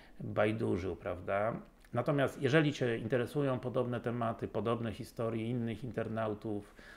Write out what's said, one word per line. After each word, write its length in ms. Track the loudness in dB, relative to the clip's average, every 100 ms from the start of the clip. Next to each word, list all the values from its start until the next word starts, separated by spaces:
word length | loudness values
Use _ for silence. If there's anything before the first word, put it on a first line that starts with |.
| -18 -10
bajdurzył, 760 | -2 2 4 2 0 0 -2 -4
prawda? 600 | -4 -4 -2 0 0 -2 -8 -20 -4
Natomiast 500 | -2 2 2 2 2
jeżeli 300 | 4 6 6
Cię 260 | 2 0 0
interesują 600 | 0 0 0 0 0 0
podobne 420 | 0 0 0 0
tematy, 480 | -2 0 -2 -2 -2
podobne 440 | 0 0 0 -2
historie 580 | -4 -8 -4 -2 0 0
innych 340 | 0 -2 -4
internautów, 920 | -4 -4 -2 0 -2 -2 -2 -4 -6 -14 -20